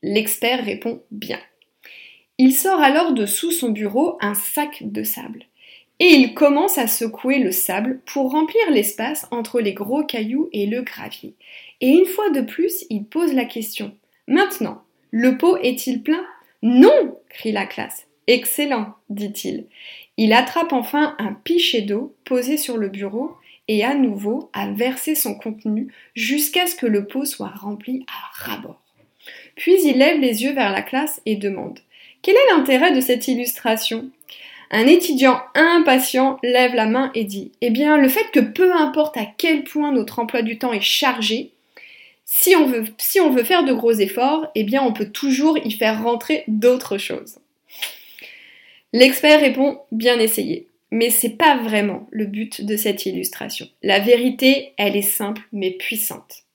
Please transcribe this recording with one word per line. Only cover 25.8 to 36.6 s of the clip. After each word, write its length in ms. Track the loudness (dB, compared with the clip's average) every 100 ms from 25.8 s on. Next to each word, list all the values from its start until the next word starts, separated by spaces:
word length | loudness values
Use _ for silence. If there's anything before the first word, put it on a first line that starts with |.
| -6 -14 _
jusqu'à 520 | -8 -4 -2 -2 -2 -2
ce 80 |
que 120 | -2 -2
le 200 | -2 -2
pot 180 | -6
soit 280 | -6 -8 -14
rempli 500 | -12 -12 -12 -10 -10 -10
à 380 | -16 -16 -14
ras-bord. 380 | -12 -12 -14 -20 _ _ _ _ -20 -20 -20
Puis 220 | -6 4 4
il 140 | 6 4
lève 220 | 4 4
les 220 | 0 0
yeux 100 | -2
vers 200 | 0 0
la 100 | -2
classe 400 | -4 -4 -4 -6
et 120 | -6 -4
demande : « 420 | -4 -6 -10 -14 _ _ -20 _
Quel 140 | 4 6
est 140 | 6
l'intérêt 380 | 4 4 4 4
de 80 | 2
cette 280 | 0 -2 0
illustration ? » 840 | -2 -4 -6 -4 -2 -4 -6 -10 _ _ -20 -20 -20 -6
Un 160 | 2 6
étudiant 520 | 6 4 4 4 4 0
impatient 840 | 2 4 6 4 4 2 0 0 0
lève 320 | 0 2